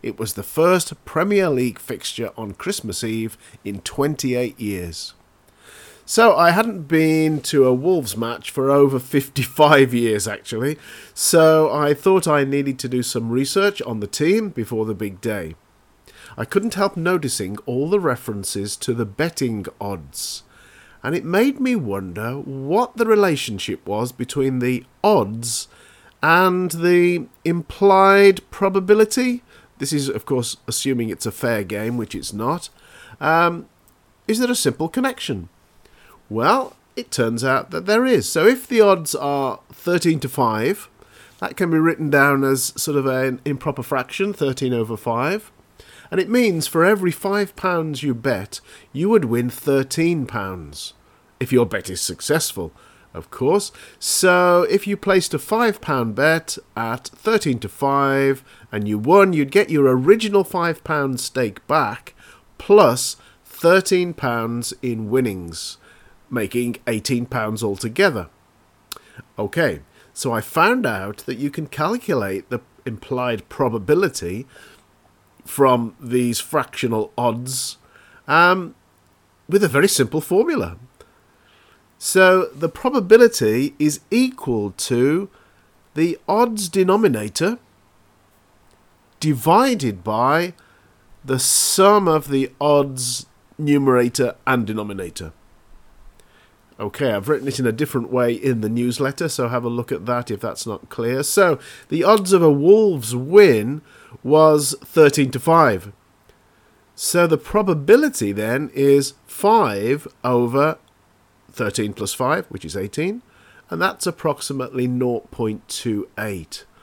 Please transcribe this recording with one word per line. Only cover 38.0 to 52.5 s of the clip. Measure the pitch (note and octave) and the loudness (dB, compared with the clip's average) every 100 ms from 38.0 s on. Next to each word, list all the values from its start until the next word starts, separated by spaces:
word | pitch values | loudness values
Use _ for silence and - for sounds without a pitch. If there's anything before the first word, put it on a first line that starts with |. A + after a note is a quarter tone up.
is. | C4 A3 G#2+ | 2 0 0
So | - F#3+ | 2 2
if | C4 - | 2 -2
the | A#3+ | 4
odds | G#3 F#3+ D#3 | 4 4 0
are | - C#3 C#3+ C3+ G#2+ _ | -6 -4 -2 -2 -6 _
thirteen | - - F3 E3+ D#3+ | -10 -2 0 2 0
to | C3 | -2
five, | - A#2+ G#2+ A#2+ G3+ - _ _ _ - _ | 0 0 0 -2 -4 -8 _ _ _ -20 _
that | F#3 - | -10 -4
can | F3 | 0
be | D#3+ | 2
written | D#3+ E3 D3+ | 2 0 0
down | C#3+ C#3 C#3 | 4 4 4
as | C3+ C3+ - - | 2 0 -2 -6
sort | - C#3+ | -4 -2
of | C3+ | 0
an | C3 C3 B2+ | 0 -2 -4
improper | - C#3 D#3 C#3+ | -6 -6 -6 -8
fraction, | A#2+ C#3 B2 - G3 | -4 -4 -4 -4 -4
thirteen | G3 C#3+ B2+ C3 | -2 -4 -2 -2
over | A#2+ A2 A2 | -2 -4 -6
five. | - A#2 C#3 G3+ - _ _ _ - - - | -4 -4 -2 -4 -8 _ _ _ -20 -20 -8
And | - | -4
it | F#3 | 0
means | A#3+ A#3 E3+ - | 2 2 0 -2
for | E3 | 2
every | F3 G#3 F#3 | 2 2 0
five | - G3 G3+ G3 | -4 -4 -2 -4
pounds | - F#3+ F3 D#3+ C#3 | -4 -4 -2 -4 -6
you | C#3+ | -4
bet, | A#2 C3+ G#2+ F#2+ - - - _ | -4 -2 -4 -6 -14 -18 -20 _
you | - F#3 | -4 2
would | A3+ C3 | 2 2
win | A#2 A#2+ | -2 -2
thirteen | - - C#3 C3+ - E3 E3+ B2 | -4 -2 0 0 -2 -2 -2 -4
pounds, | A#2 F#2+ F#2 D2+ C#2+ - - _ _ _ _ | -6 -8 -10 -14 -16 -16 -18 _ _ _ _
if | B2+ | 0
your | B2+ A2+ | 2 2
bet | G#2 F#2 | -2 -8
is | F2+ | -8
successful, | - - - D3+ - | -8 -8 -2 -2 -2